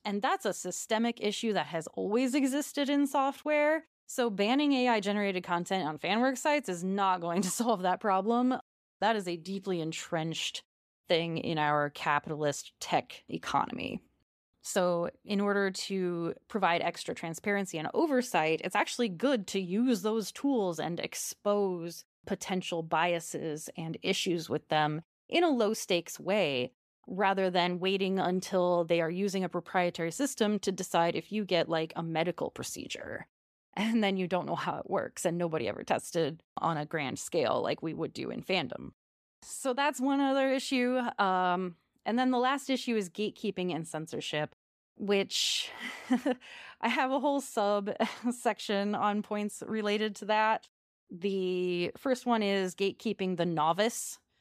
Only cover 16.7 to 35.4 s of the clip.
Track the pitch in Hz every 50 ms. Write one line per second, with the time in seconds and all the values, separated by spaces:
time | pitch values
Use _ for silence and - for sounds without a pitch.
16.7 | 175 175 - 170 170 - - - 170 - - 165 165 - - 214 202 202 196 190
17.7 | - 160 156 - - - 320 320 277 247 247 - - 175 156 160 160 156 - 190
18.7 | - 208 - - - - 247 220 180 156 - 277 285 226 190 - - 196 190 170
19.7 | 180 208 240 262 240 196 175 214 220 226 202 - - - - 277 277 240 196 180
20.7 | 165 156 147 - - - - - - - - - - _ - 208 208 208 202 190
21.7 | 180 175 165 175 170 - - _ _ _ - - 202 190 - - 190 185 180 -
22.7 | 180 170 165 160 - 156 165 180 175 170 160 - - 147 151 160 147 156 - -
23.7 | - - 165 160 165 - - - 190 - - 190 170 175 160 - 120 151 - -
24.7 | 160 151 151 151 151 156 - _ _ _ _ - - 330 349 339 285 240 226 202
25.7 | 220 - - - 190 170 165 - - - 147 160 208 214 185 147 139 123 123 131
26.7 | _ _ _ _ _ _ _ - 190 185 208 190 196 190 190 185 175 180 170 180
27.7 | 180 175 175 190 196 190 202 190 190 190 160 175 180 185 180 - - 185 175 175
28.7 | 180 170 170 165 170 170 165 160 175 180 196 202 180 196 190 170 - 175 170 -
29.7 | - 190 180 175 170 - 165 165 160 - 277 277 - - 226 208 208 196 - -
30.7 | 185 175 185 - - 175 170 170 170 160 165 - 196 214 208 185 185 165 165 -
31.7 | 165 160 160 165 - - 170 165 160 160 165 175 170 - - 151 - - - -
32.7 | - - - - - - - - - - - _ _ _ _ _ _ _ _ _
33.7 | - - 208 226 226 233 214 196 196 190 185 170 185 175 - 139 170 160 - 185
34.7 | 143 151 - - 185 196 - - - - - 180 165 175